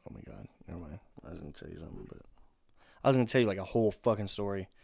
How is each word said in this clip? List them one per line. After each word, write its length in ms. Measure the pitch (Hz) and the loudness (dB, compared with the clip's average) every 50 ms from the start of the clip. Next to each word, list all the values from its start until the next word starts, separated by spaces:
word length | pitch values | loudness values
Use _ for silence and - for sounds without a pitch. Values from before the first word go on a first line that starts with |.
| - | -18
oh 60 | - - | -16 -16
my 60 | - - - | -16 -16 -16
God. 160 | - - 107 - _ _ - - | -16 -16 -16 -18 _ _ -16 -14
Never 120 | 85 82 | -12 -12
mind. 180 | 78 73 78 - - - _ - - | -12 -12 -14 -16 -16 -18 _ -20 -16
I 40 | - | -14
was 80 | 85 82 | -14 -12
gonna 140 | 80 73 | -12 -12
tell 180 | 73 - 78 78 | -14 -14 -14 -14
you 80 | 82 80 | -14 -14
something, 280 | 82 - - - - - | -14 -12 -12 -14 -14 -14
but 80 | - - - - - - - - _ _ _ _ _ _ _ _ - - | -16 -18 -20 -20 -20 -20 -20 -20 _ _ _ _ _ _ _ _ -8 0
I 60 | - 139 | 4 6
was 80 | 135 | 6
gonna 100 | 131 120 | 6 6
tell 140 | 104 - 131 | 4 6 4
you, 60 | 120 | 4
like, 100 | 107 95 | 4 4
a 80 | 95 95 | 0 -2
whole 260 | - - 120 113 104 | 0 2 4 4 4
fucking 380 | - - - 120 107 101 104 98 | 2 2 2 2 2 2 0 -4
story. 400 | - - 104 101 98 98 92 - _ _ | -4 -4 -2 -2 -2 -4 -6 -8 _ _